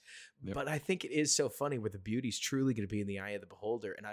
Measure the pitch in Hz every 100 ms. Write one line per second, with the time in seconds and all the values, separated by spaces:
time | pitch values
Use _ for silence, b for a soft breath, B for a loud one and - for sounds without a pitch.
0 | B B B _ 95 101 139 151 - 185
1 | - 151 147 - 139 - 143 131 104 95
2 | 98 117 127 - - 135 135 113 101 104
3 | 101 98 101 104 95 - 104 117 101 -
4 | 107